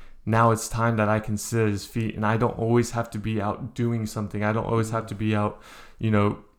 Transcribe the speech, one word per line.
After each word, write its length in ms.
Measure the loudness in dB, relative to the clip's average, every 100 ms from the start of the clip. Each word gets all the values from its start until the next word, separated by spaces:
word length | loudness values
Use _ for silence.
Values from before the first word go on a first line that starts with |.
| -16 -8
now 280 | 0 4 4
it's 160 | 4 -2
time 280 | 0 0 2
that 120 | 2
I 100 | 2
can 160 | 0 -6
sit 280 | -2 0
at 60 | 2
his 180 | 0 -4
feet, 260 | -4 -4
and 100 | -2
I 140 | 0 2
don't 200 | 0 0
always 320 | 2 2 2
have 180 | -2 -4
to 80 | -6
be 240 | -4 -2
out 320 | -2 -4 -6
doing 320 | -2 -2 -2 -4
something. 380 | -6 -6 -2
I 100 | 0
don't 140 | 0 0
always 240 | 0 0
have 160 | -2 -4
to 80 | -2
be 200 | 0 2
out, 240 | 0 -4 -16 -20 -20 -4
you 140 | 2
know, 320 | 4 4 0 -10